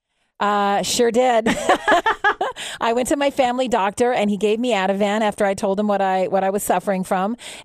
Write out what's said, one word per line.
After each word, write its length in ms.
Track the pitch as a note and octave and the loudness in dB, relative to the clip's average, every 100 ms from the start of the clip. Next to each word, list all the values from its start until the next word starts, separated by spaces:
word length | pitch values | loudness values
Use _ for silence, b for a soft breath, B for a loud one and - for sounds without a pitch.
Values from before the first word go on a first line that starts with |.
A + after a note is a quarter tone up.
| _ _ _ - | _ _ _ -4
Uh, 440 | G3+ G#3 G3+ G3+ | 0 2 2 0
sure 280 | F3+ - A#3 | 0 2 2
did. 380 | A3+ B3+ A3+ A3+ | 4 4 4 2
<laughs> 1300 | - - - - F4 A4 - G4+ - C5 - - - | -2 0 0 2 2 2 0 -2 0 -4 -6 -12 -4
I 120 | A#3 | -2
went 140 | A#3 B3 | 0 0
to 80 | D4 | 0
my 140 | C#4+ | 0
family 380 | C#4 B3 B3 C4 | 0 -2 0 0
doctor 440 | A3+ G3 G3 A#3+ | 0 0 0 0
and 160 | B3+ G#3 | 2 0
he 60 | G3+ | 0
gave 220 | G#3 A3+ | 0 0
me 140 | B3 | 0
Ativan 480 | G3+ F#3+ G3 G3+ G#3+ | 0 0 0 0 0
after 240 | G#3+ - | -2 0
I 100 | G3+ | -2
told 240 | G3 G3 G3 | 0 -2 -2
him 80 | G#3 | 0
what 120 | G3 | 0
I, 280 | F#3+ F#3+ F#3 | 0 0 0
what 160 | F#3+ | 0
I 60 | F#3+ | 0
was 120 | G3 | -2
suffering 420 | - F#3 G#3 F#3 | -2 -2 0 -4
from. 320 | F#3 F#3+ G3 A#3+ B B | -2 -2 -2 -6 B B